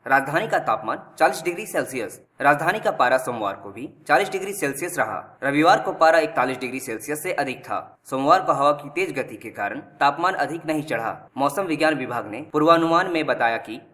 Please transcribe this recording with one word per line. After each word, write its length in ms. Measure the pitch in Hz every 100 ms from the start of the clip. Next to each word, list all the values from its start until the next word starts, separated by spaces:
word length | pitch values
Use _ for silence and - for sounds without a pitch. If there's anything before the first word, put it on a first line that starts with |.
| 120
राजधानी 420 | 135 135 160 208
का 100 | 180
तापमान 440 | - 110 110 151 - -
चालीस 240 | 160 -
डिग्री 240 | 160 170 214
सेल्सियस। 540 | 165 127 131 101 - _ _
राजधानी 400 | 135 147 160 214
का 100 | 214
पारा 280 | - 123 131
सोमवार 380 | 131 120 101 98
को 140 | 101
भी 240 | 98 147 - -
चालीस 220 | 156 196
डिग्री 220 | 190 196
सेल्सियस 460 | 196 143 135 170 143
रहा। 400 | 110 101 - -
रविवार 380 | 135 143 165 214
को 120 | -
पारा 260 | - 160 165
इकतालीस 400 | 156 - 127 131
डिग्री 220 | 127 131
सेल्सियस 420 | 127 113 - 147
से 100 | 185
अधिक 320 | 170 139 127
था। 340 | - 98 - _ -
सोमवार 320 | 135 139 185
को 100 | 175
हवा 200 | 139 143
की 160 | 143 143
तेज 300 | 170 185 135
गति 180 | 120 110
के 140 | 113
कारण 300 | 113 104 120
तापमान 540 | - - 139 147 180
अधिक 320 | 190 139 165 156
नहीं 160 | 156
चढ़ा। 460 | 147 117 113 - - 127
मौसम 260 | 143 170
विज्ञान 320 | 190 147 156
विभाग 320 | 147 127 120 104
ने 200 | 110 156
पूर्वानुमान 580 | 151 156 165 165 165 190
में 160 | 165 139
बताया 300 | 123 117 113
कि 240 | 110 113 -